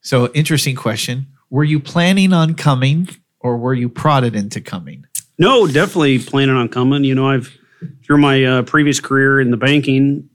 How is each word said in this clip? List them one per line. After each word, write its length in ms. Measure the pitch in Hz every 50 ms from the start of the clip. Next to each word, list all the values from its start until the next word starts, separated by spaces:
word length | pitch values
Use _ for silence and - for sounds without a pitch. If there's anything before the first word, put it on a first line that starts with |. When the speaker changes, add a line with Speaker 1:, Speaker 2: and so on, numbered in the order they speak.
Speaker 1:
So, 280 | _ - 143 127 123 120 -
interesting 400 | 147 151 - 160 139 - 143 127
question. 520 | 131 - 113 107 107 - - 123 131 135 - _ _ _ _
Were 140 | - 135 151
you 140 | 147 156 147
planning 520 | 139 - - 170 170 180 190 196 190 185
on 220 | 185 170 160 156 165
coming, 540 | 160 - 151 135 127 131 135 143 160 185 - - _ _ _ _ _
or 160 | - 123 120
were 160 | 120 117 127 131
you 140 | 123 123 120
prodded 460 | - - - 156 147 135 123 117 110
into 240 | 107 101 104 - 101
coming? 460 | - - - 95 82 69 73 - - _ _ - - _ _ -
Speaker 2:
No, 280 | 165 208 269 247 214
definitely 520 | 170 131 147 - 202 202 185 151 139 135 123
planning 380 | 123 - - 139 139 135 131
on 120 | 127 120 113
coming. 340 | - 123 127 131 139 143 139
You 100 | 135 131
know, 140 | 131 131 139
I've, 260 | 139 131 120 - - _ _ _ _ _ - - - - _
through 140 | - 147 147
my, 260 | 147 143 135 135 131
uh, 180 | 127 127 127
previous 380 | 120 - - 151 147 143 139 -
career 400 | - - 139 135 135 135 139 139
in 100 | 135 120
the 60 | 120
banking 720 | 110 120 135 143 147 135 139 135 135 139 139 143 147 - _